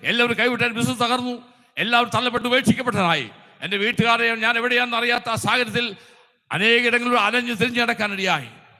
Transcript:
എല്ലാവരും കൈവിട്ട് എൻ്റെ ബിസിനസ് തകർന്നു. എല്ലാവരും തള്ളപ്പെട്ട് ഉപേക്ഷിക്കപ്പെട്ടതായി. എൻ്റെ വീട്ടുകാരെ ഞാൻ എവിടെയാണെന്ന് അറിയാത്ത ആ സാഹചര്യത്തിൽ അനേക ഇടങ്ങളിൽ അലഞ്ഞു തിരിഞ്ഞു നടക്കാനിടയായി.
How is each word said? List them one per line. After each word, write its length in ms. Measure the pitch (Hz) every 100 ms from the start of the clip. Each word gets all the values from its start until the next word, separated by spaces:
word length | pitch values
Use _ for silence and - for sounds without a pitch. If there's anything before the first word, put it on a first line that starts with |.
| 135
എല്ലാവരും 280 | 226 240 233
കൈവിട്ട് 240 | 240 240 240
എൻ്റെ 100 | 226
ബിസിനസ് 220 | 247 247
തകർന്നു. 320 | 233 247 247 247 - _ _ -
എല്ലാവരും 280 | 190 240 240 220
തള്ളപ്പെട്ട് 320 | 247 240 240
ഉപേക്ഷിക്കപ്പെട്ടതായി. 760 | 254 226 240 247 202 180 160 113 - - _
എൻ്റെ 140 | 156 202
വീട്ടുകാരെ 440 | 208 - 226 233 233 226 220
ഞാൻ 80 | 233
എവിടെയാണെന്ന് 400 | 240 240 247 233
അറിയാത്ത 300 | 240 247 247 220
ആ 20 | -
സാഹചര്യത്തിൽ 400 | 240 240 214 240 196 - - _ _ _ 151
അനേക 280 | 214 233 240
ഇടങ്ങളിൽ 300 | 240 240 240 202
അലഞ്ഞു 280 | 240 240 233
തിരിഞ്ഞു 200 | 233 240 233
നടക്കാനിടയായി. 640 | 233 208 196 185 160 120 - - _